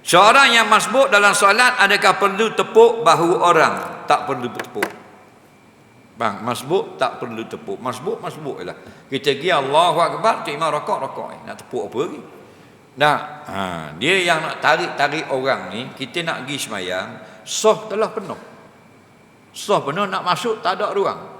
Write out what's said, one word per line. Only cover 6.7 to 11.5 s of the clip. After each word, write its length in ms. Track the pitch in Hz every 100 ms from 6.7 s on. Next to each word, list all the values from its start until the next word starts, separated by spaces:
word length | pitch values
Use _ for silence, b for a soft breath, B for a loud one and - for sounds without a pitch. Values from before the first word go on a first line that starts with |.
| 190 - -
tak 160 | 127 -
perlu 320 | 127 113 113
tepuk. 320 | 104 - 98
Masbuk, 400 | 117 113 156 233
masbuk 400 | 180 147 151 -
je 80 | 90
lah. 80 | - B B B
Kita 240 | 135 139 135
pergi 140 | 170
Allahu 460 | 160 135 151 175 156
Akbar, 400 | 160 151 - -
tu 80 | -
imam 160 | 147 160
rokok, 300 | 151 147 196
rokok. 280 | 131 - 110
Eh, 80 | -
nak 160 | 90